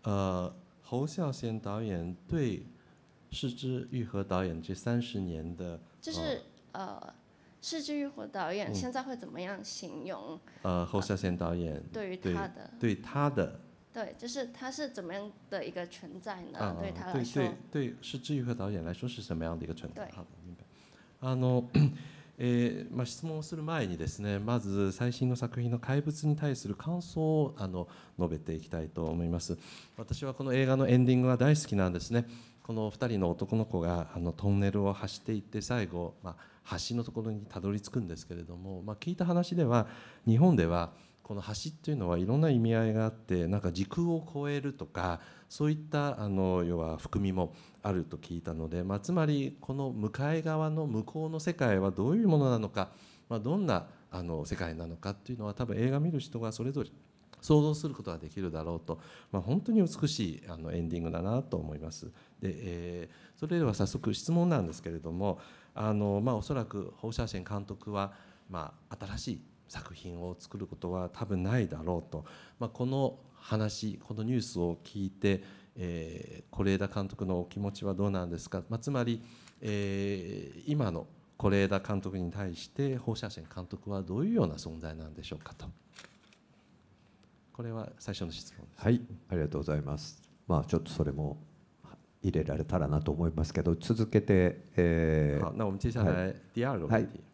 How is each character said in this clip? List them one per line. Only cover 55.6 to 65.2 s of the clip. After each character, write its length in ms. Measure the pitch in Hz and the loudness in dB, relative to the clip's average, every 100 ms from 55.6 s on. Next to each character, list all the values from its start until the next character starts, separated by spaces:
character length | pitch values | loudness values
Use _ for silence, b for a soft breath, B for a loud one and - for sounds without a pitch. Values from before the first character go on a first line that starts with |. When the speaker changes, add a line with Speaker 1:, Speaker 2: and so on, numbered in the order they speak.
| 123 | -2
Speaker 1:
分 120 | 101 | 2
映 120 | 123 | 2
画 100 | 139 | 2
見 120 | 160 | 2
る 80 | 151 | 0
人 200 | - 117 | -4 -4
が 120 | 113 | -4
そ 120 | 113 | -4
れ 80 | 120 | -4
ぞ 120 | 139 | -2
れ 80 | 110 - _ _ _ - | -4 -8 _ _ _ -18
想 180 | - 151 | 6 6
像 120 | 151 | 8
す 140 | 151 156 | 2 -4
る 80 | 131 | -6
こ 80 | |
と 80 | 101 | -6
が 80 | 82 | -6
で 100 | 78 | -6
き 100 | 101 | -4
る 120 | 92 | -4
だ 120 | 80 | -2
ろ 120 | 80 82 | -2 -4
う 40 | |
と、 200 | - 80 B B B | -4 -8 B B B
ま 80 | 98 | -4
あ、 20 | |
本 200 | 90 160 | 0 0
当 100 | - | 4
に 100 | 226 | 4
美 260 | 170 - 147 | 4 2 0
し 280 | - 95 76 | 0 -2 -4
い、 80 | - | -10
あ 80 | 82 | -8
の、 140 | 80 | -4
エ 80 | 85 | -2
ン 100 | 82 | 0
デ 80 | 85 | 0
ィ 20 | |
ン 40 | 82 | -2
グ 60 | |
だ 120 | 82 | -2
な 180 | 92 120 | 0 0
と 160 | - 90 | 0 -4
思 180 | 78 76 | -4 -6
い 40 | |
ま 120 | 80 | -8
す。 140 | - - B B - | -10 -14 B B -6
で、 140 | 95 | -6
え 560 | 87 101 87 87 87 82 | -4 -6 -6 -6 -8 -10
ー、 280 | - - - | -16 -20 -10
そ 80 | 160 | -2
れ 100 | 170 | 2
で 80 | 139 | 2
は 80 | |
早 140 | 98 101 | 2 0
速 260 | - - | 0 -2
質 180 | 101 - | -2 2
問 160 | 170 175 | 4 4
な 120 | 151 | 4
ん 80 | 87 | 0
で 60 | |
す 100 | 80 | -4
け 80 | - | -8
れ 80 | 82 | -6
ど 120 | 80 | -4
も、 280 | 82 | 0